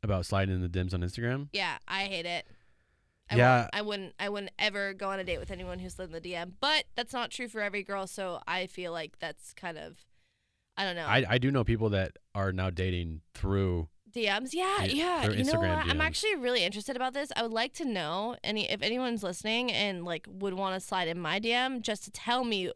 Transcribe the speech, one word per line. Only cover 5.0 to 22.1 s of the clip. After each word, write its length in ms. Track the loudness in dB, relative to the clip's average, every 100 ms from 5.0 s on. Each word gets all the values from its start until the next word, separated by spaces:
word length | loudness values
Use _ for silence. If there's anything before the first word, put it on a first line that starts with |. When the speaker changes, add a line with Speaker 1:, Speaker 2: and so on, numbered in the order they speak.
| -4
Speaker 2:
on 80 | -4
a 60 |
date 140 | -4 -4
with 100 | -4
anyone 300 | -8 -8 -8
who 80 | -8
slid 200 | -10 -10
in 40 |
the 80 | -10
D 160 | -8 -8
M, 180 | -8 -2
but 240 | 2 2 0
that's 180 | -6 -4
not 180 | -2 -4
true 180 | -4 -6
for 120 | -4
every 220 | -2 -4
girl, 240 | -4 -4 -4
so 340 | -4 -6 -6 -4
I 200 | -4 -4
feel 260 | -6 -8
like 260 | -6 -8 -8
that's 340 | -10 -10 -14
kind 220 | -10 -10 -10
of, 180 | -12 -16 -20 _ _ _ _ _ _ -2
I 80 |
don't 100 | -2
know. 120 | 0 2
Speaker 1:
I, 180 | 4 4
I 80 | 4
do 120 | 4
know 140 | 4
people 240 | 4 4 4
that 220 | 2 0 -4 _
are 180 | -2 0
now 180 | 2 0
dating 520 | 0 0 0 -2 -6 _
through 540 | -4 0 4 4 2 -2 _ -12
Speaker 2:
D 140 | -2 0
Ms? 280 | 0 0
Yeah, 220 | 0 0 2
Speaker 1:
i-, 60 | 2
Speaker 2:
yeah. 300 | 2 2 2
Speaker 1:
through 120 | 2
Speaker 2:
You 100 | 2
know 80 | 4
Speaker 1:
Instagram 220 | 4 2 0
Speaker 2:
what? 20 |
I'm 100 | 0
Speaker 1:
D 60 |
Ms. 120 | 2 2
Speaker 2:
actually 300 | 2 0 0
really 260 | 2 2
interested 320 | 2 0 -6
about 180 | -2 -2
this. 200 | -2 -4
I 80 | -2
would 80 | -2
like 200 | 0 -2
to 100 | -2
know 520 | -2 0 0 -2 -2 -4
any, 260 | -2 0 0
if 120 | 0
anyone's 420 | 0 0 0 0
listening 480 | -2 -4 0 0 2
and, 320 | 2 0 0
like, 240 | -2 -4 -6
would 240 | -4 -4
wanna 240 | 0 0 -2
slide 300 | -2 0 0
in 100 | -2
my 220 | 0 0
D 120 | 2
M 300 | 2 2 -2
just 220 | -2 -4
to 80 | -6